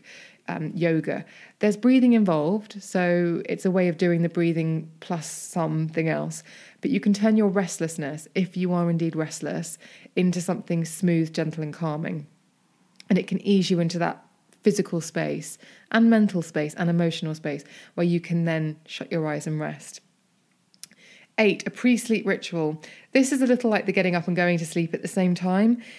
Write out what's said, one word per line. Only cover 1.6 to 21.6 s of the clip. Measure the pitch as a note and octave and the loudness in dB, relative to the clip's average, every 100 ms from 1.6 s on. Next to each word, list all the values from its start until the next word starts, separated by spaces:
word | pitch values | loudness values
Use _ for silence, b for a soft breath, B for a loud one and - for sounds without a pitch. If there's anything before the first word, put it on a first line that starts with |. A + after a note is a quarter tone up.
There's | G#3 G#3 | 0 2
breathing | A#3+ C4 B3 | 4 6 6
involved, | A#3 G3+ D#3+ D3+ G#3+ G#3 G#3 | 6 4 2 0 -2 -6 -16
so | - F#3+ F3 F3 F3 E3 - | -4 0 2 2 2 -2 -4
it's | F3 | -2
a | F#3+ | 0
way | F3+ F3+ | 2 2
of | E3 | 2
doing | F3+ E3+ | 2 2
the | E3+ | 0
breathing | E3+ E3+ D#3+ D#3+ D#3+ D#3 - | 2 0 0 0 -2 -6 -16
plus | - E3+ D3+ | -8 -8 -6
something | - - F3+ D#3+ D#3 D#3+ D#3+ D#3+ | -12 -8 -4 -2 -2 -2 -2 -2
else. | D3+ D#3+ D#3+ - B B B | -2 -4 -8 -14 B B B
But | - | -2
you | G3 | 0
can | G#3 | 2
turn | G3+ A3 G#3+ | 2 4 4
your | G#3 | 4
restlessness, | F#3+ F3+ - D#3+ D#3+ C#3+ D3+ - | 2 -2 -4 -6 -4 -8 -8 -8
if | - F#3 F#3 | -4 -4 -2
you | F3+ | 0
are | F3 E3+ | 0 0
indeed | E3+ E3 D#3+ | 0 -2 -2
restless, | D#3 - - E3 E3+ - B B B - | -6 -6 -6 -6 -8 -12 B B B 0
into | F#3 F3 | 0 0
something | E3+ F3 - E3+ | -2 -6 -2 -4
smooth, | D#3+ - F3+ E3+ D#3+ | -4 0 2 2 0
gentle | D#3+ D#3 D#3+ | -2 -4 -4
and | D#3 | -8
calming. | D3 E3 D3+ D#3+ E3+ D3 _ _ _ _ _ _ _ - | -6 -6 -4 -6 -8 -12 _ _ _ _ _ _ _ 0
And | F3+ | 0
it | - | 0
can | F3+ | -4
ease | - G3+ F3 | 2 2 4
you | F3+ | 2
into | E3+ F3 | 0 0
that | E3+ - _ _ _ _ | -4 -4 _ _ _ _
physical | - G3+ F#3 E3+ | 0 2 -2 -4
space | D#3 E3 D3+ D3 D#3 - B B B | -4 -6 -4 -6 -8 -16 B B B
and | A3+ A3+ | 2 6
mental | A3+ G#3 F#3 | 6 4 0
space | D#3+ - D3+ | -4 -4 -6
and | - F3 | -2 0
emotional | E3+ E3+ D#3+ D#3+ | 2 0 -2 -6
space | D#3 D#3 C#3+ - B B | -6 -6 -8 -12 B B
where | - F3 | -2 0
you | E3+ | 0
can | E3+ E3+ | 0 -2
then | E3 D#3+ D#3 D3+ - | 0 0 -2 -6 -14
shut | - - | -12 -6
your | E3+ D#3 | -4 -4
eyes | D3+ | -4
and | D#3+ D#3 | -6 -6
rest. | D3+ D3+ - - _ _ _ _ _ _ _ _ - B B B B - | -6 -10 -16 -20 _ _ _ _ _ _ _ _ -20 B B B B 2
Eight, | A3 F3+ | 2 2